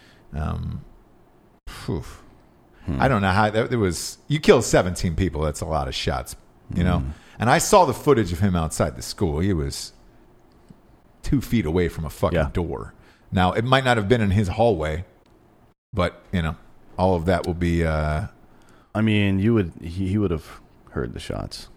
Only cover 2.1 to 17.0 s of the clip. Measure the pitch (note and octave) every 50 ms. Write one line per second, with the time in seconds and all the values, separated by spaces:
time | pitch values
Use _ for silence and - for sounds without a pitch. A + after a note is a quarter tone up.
2.1 | - - - - - - - _ _ _ _ _ _ - - - D2+ - A#2+ C3
3.1 | C3 G2+ G2 F#2+ F#2 G2+ G#2+ G#2+ G#2 A2 B2 C#3 B2+ A#2 G#2 F#2 E2+ - - -
4.1 | - - - _ C#3+ D#3 - - F#3+ C3 A2+ - - D3 G#2 F#2 F2 - - F#2
5.1 | D#2+ D#2 F#2+ F2 D#2 D2 D#2 D2+ D2 - - E2 D#2+ D2+ C#2 C2 - - - -
6.1 | D2 B1+ B1+ - - - - _ _ _ _ - - - F2 F2+ F2 C#2+ C2 C2+
7.1 | C#2+ - - - - - - A#2 C#3 E3+ - - - G3+ F3 C#3+ A2+ - - D3
8.1 | C#3+ A#2 G#2+ E2+ F2 D#2+ G2+ G2+ F2+ F2 D#2+ D2+ - - G#2+ D#2 B1+ A#1 A#1+ -
9.1 | - - G#2+ E2+ C#2+ D2+ F2+ G2+ G2 D#2 C#2+ C#2 - - - - - - - -
10.1 | - - - - _ - _ _ _ _ _ _ - - _ _ - _ _ _
11.1 | _ _ - - - C3+ - - - A#2 F#2+ D2+ D#2+ F2+ F2+ D#2+ - - D#2+ C#2+
12.1 | - - - F2+ D#2+ E2 D2+ C#2 - - E2+ D#2+ C#2+ A1+ G#1 - - - - -
13.1 | - _ _ - - F#2+ F2+ F2+ - A2+ A#2 B2+ C3 C3+ C3 B2+ A#2+ A2+ G2+ F#2+
14.1 | B2 A#2+ A2 G2 F#2 G#2+ G#2+ F2 F2 - - A#2+ G#2 D#2+ D2+ D#2 D#2 E2 F#2+ -
15.1 | _ _ _ _ _ _ _ _ _ _ _ _ _ _ _ _ - G2+ F2 E2
16.1 | - - - - - F2+ E2 D#2+ E2 - - - - - - - - -